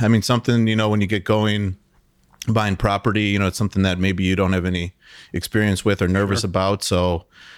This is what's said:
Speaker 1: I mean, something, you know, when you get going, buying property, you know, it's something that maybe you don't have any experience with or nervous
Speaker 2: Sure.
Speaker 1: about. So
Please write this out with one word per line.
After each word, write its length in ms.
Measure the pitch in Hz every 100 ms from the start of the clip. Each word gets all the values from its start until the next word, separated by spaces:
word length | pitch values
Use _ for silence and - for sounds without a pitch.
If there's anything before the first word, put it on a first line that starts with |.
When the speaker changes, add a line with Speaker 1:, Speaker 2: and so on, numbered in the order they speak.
Speaker 1:
I 60 | 110
mean, 160 | 113
something, 460 | - 120 - 120 113
you 80 | 107
know, 120 | 107
when 120 | 107
you 80 | 98
get 160 | 107
going, 520 | - 107 107 104 101 92 _ _ _ _ _ - -
buying 300 | 110 104 95
property, 480 | 104 101 120 104
you 160 | 104 101
know, 80 | 95
it's 100 | -
something 240 | 101 98
that 160 | 95 90
maybe 240 | 95 92
you 140 | 92 95
don't 160 | 92
have 120 | 92
any 300 | 90 90 90 - - - -
experience 520 | - - 110 107 92
with 160 | 107 98
or 60 | 90
nervous 360 | 95 101 -
Speaker 2:
Sure. 80 | 98
Speaker 1:
about. 340 | 92 95 101
So 400 | - 90 90 85 - - -